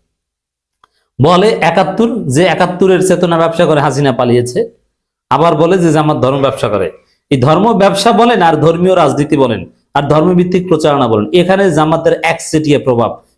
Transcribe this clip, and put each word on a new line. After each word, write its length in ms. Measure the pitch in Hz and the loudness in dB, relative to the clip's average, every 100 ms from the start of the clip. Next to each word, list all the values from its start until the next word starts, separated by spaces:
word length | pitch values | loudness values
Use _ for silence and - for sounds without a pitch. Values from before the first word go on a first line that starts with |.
| _ _ _ _ _ _ _ _ _ _ _ - | _ _ _ _ _ _ _ _ _ _ _ -2
বলে 260 | 143 180 220 | 2 2 2
একাত্তর, 600 | - 160 180 185 190 233 220 | 0 -2 0 -2 -2 -2 -2
যে 200 | 165 131 | -4 0
একাত্তরের 640 | 180 156 180 180 190 180 180 | 0 0 -2 0 2 2 2
চেতনা 320 | 175 180 165 | 0 0 0
ব্যবসা 280 | 165 165 170 | -2 0 0
করে 140 | 151 | 0
হাসিনা 320 | 143 135 143 | 0 0 -2
পালিয়েছে, 580 | 123 123 123 120 196 - _ _ _ _ _ - | 0 0 0 0 -4 -6 _ _ _ _ _ -4
আবার 240 | 135 170 156 | 0 2 2
বলে 220 | 170 190 | 0 2
যে 140 | 170 | 2
জামাত 240 | 156 151 135 | 2 0 0
ধর্ম 240 | 123 139 | -2 0
ব্যবসা 280 | 135 - 113 | -2 -2 -4
করে। 240 | 101 92 - _ _ - | -2 -4 -8 _ _ -4
এই 100 | 139 | 0
ধর্ম 320 | 135 160 226 | 2 2 2
ব্যবসা 400 | 202 196 190 233 | 2 0 2 0
বলেন 300 | 226 240 214 | 2 2 2
আর 140 | 165 156 | 2 2
ধর্মীয় 400 | 165 170 180 180 | 0 0 2 2
রাজনীতি 400 | 147 127 147 147 | 0 0 -2 0
বলেন 340 | 127 104 - _ _ | 0 -2 -8 _ _
আর 80 | 139 | -4
ধর্মভিত্তিক 680 | 143 151 175 180 180 180 180 | 0 0 2 0 0 -2 -2
প্রচারণা 400 | 156 156 139 120 | 0 0 0 0
বলেন, 180 | 110 104 | 0 0
এখানে 380 | 180 175 196 196 | 0 2 2 2
জামাতের 420 | 151 156 160 165 165 | 0 0 0 0 -2
একচেটিয়া 540 | 165 165 - 156 151 139 | -2 -6 -4 -2 0 0
প্রভাব, 440 | 135 117 110 - _ | 0 0 -2 -4 _